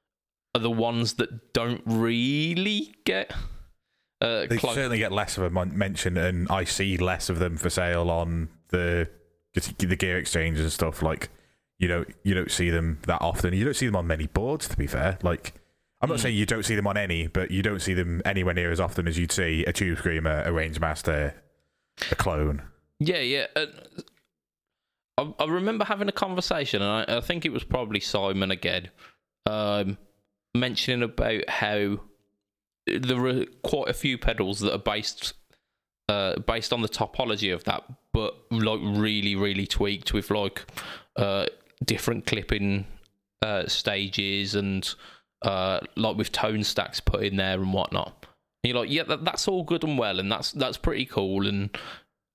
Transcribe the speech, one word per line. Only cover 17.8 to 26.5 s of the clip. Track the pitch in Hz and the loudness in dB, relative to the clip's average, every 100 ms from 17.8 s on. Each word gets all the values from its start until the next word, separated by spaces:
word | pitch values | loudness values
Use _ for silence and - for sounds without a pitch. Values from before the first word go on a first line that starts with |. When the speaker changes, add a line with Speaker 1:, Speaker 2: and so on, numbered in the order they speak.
| 95 | 0
Speaker 2:
them | 92 87 85 - | 0 0 0 0
anywhere | 98 90 | 2 2
near | 87 87 | 2 0
as | 85 | 0
often | 85 - 85 | 0 0 0
as | 80 | 0
you'd | 82 | 0
see | - 85 80 | 0 0 0
a | 78 | 0
Tube | - 95 80 | 0 0 0
Screamer, | 90 80 80 76 | 0 0 0 0
a | 85 | 0
Range | 82 80 78 | 0 -2 -2
Master, | 80 76 - 73 73 - - _ _ _ _ - - | -2 -2 -2 0 -2 -6 -20 _ _ _ _ -6 -2
a | - | 0
Clone. | 98 78 76 71 - - _ - | 0 2 0 0 -6 -18 _ -2
Speaker 1:
Yeah, | 151 170 | 0 0
yeah. | 123 139 - - | 0 0 -2 -4
Uh, | 151 - - - - _ _ _ _ _ _ _ _ _ _ - | -4 -10 -20 -18 -20 _ _ _ _ _ _ _ _ _ _ -2
I, | 147 - | -2 0
I | 151 | 2
remember | 180 202 226 | 2 0 0
having | 208 202 202 | 0 -2 -2
a | |
conversation, | - 190 180 - | -2 -2 -2 0